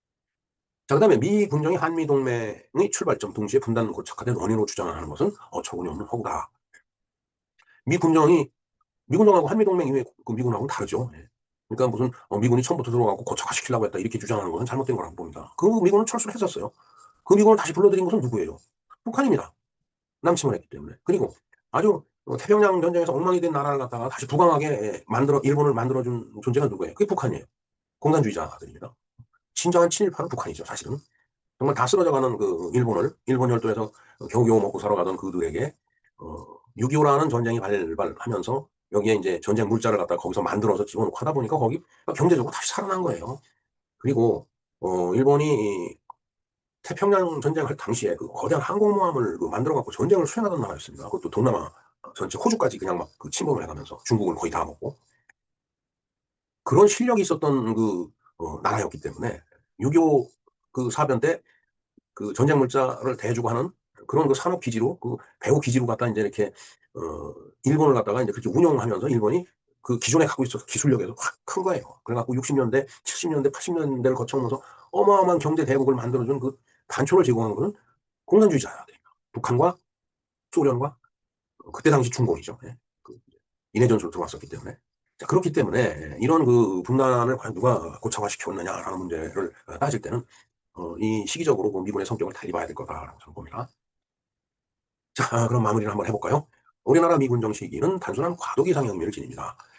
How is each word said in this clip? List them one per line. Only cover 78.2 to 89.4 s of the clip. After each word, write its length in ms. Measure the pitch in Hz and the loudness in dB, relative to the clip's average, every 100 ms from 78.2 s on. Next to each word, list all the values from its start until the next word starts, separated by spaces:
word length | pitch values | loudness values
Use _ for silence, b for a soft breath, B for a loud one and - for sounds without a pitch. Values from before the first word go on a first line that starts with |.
공산주의자들입니다. 840 | - 208 208 139 - - - - _ _ _ | 2 6 6 4 -2 -12 -20 -20 _ _ _
북한과 440 | 120 - 123 175 - _ _ _ _ _ _ _ | -8 -2 2 2 0 _ _ _ _ _ _ _
소련과 440 | 165 139 123 143 - _ _ _ _ _ _ - | 0 2 2 -2 -6 _ _ _ _ _ _ -18
그때 180 | - 156 | -2 2
당시 200 | 143 120 | 4 2
중공이죠. 480 | 127 110 78 - - | 0 -2 -2 -6 -16
예. 120 | - - _ _ | -16 -20 _ _
그 140 | - - _ _ _ _ _ | -20 -20 _ _ _ _ _
인해전술로 360 | 107 120 107 87 | 2 4 2 0
들어왔었기 380 | 92 73 - - | -6 -8 -10 -14
때문에. 280 | 78 - - _ _ _ - | -16 -14 -18 _ _ _ -14
자, 80 | - | 0
그렇기 260 | - 170 | 0 2
때문에, 280 | 156 101 104 | 0 0 2
예, 380 | 110 73 76 78 | 0 -2 -10 -2
이런 240 | 123 165 | 2 4
그 380 | 123 120 104 92 | 6 6 4 0
분단을 540 | 87 131 131 123 120 127 | 0 2 4 2 2 -2
과연 180 | 113 | -6
누가 440 | - 123 104 - - | -2 0 0 -2 -8
고착화시켰느냐라는 1000 | 110 107 101 - - 95 90 90 90 92 | -8 -4 -6 -6 -8 -8 -6 -6 -8 -8
문제를, 540 | 90 82 80 98 | -6 -8 -6 -6